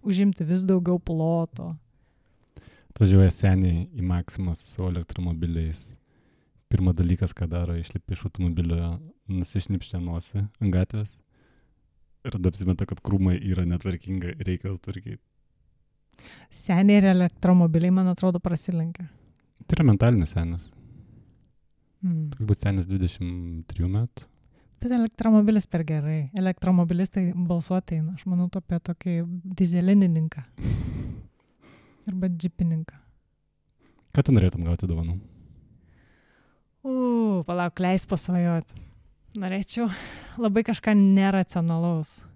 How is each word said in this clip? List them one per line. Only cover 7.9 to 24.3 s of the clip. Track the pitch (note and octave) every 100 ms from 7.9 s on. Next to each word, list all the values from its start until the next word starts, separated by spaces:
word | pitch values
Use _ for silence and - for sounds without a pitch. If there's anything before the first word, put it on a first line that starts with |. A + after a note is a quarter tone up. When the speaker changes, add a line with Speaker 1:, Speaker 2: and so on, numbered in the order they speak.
| - -
Speaker 2:
iš | F#2 F#2+
automobilio, | - F2+ E2 E2+ E2+ E2+ E2+ D#2+ _ -
nusišnipščia | F#2 F2 G2+ - F#2+ - F2+
nosį | F2 E2+ - G2+ G#2 _
ant | G#2
gatvės. | F2+ F#2 G#2+ G#2 _ _ _ _ _ _ _ _ _ _ _
Ir | - G#2
tada | F2+
apsimeta, | E2+ F#2 F2
kad | G2 -
krūmai | - F#2+ F#2+ F2+
yra | G2 F#2
netvarkinga | F2 F2 F#2+ F2+ - F#2+ F2 D#2
ir |
reikia | E2+ F2+ F#2+
juos | F#2+
tvarkyt. | - G2 A2 A2 _ _ _ _ _ _ _ _ _ _ - - -
Speaker 1:
Seniai | - - F3+ G3+ G#3
ir | G3
elektromobiliai, | F#3 F3 - F#3 F3+ E3+ D#3+ F3
man | F#3 F#3
atrodo, | F3+ F#3 F3
prasilenkia. | F3+ E3 - E3+ E3 E3+ E3+ - _ _ _ _
Speaker 2:
Tai | - -
yra | D3
mentalinis | G#2 A2+ A#2 E2 -
senis. | E2+ F2 - - - - - - _ _ _ _ _ _ _ _
Speaker 1:
Mm. | F#3 E3 D#3 C#3
Speaker 2:
Turbūt | G#2+ G#2
senis | G2+ F#2+ F2+
dvidešimt | F#2+ F2+ - F2 F2+ F2 E2 E2
trijų | - F2
metų. | G2+ A#2+ - -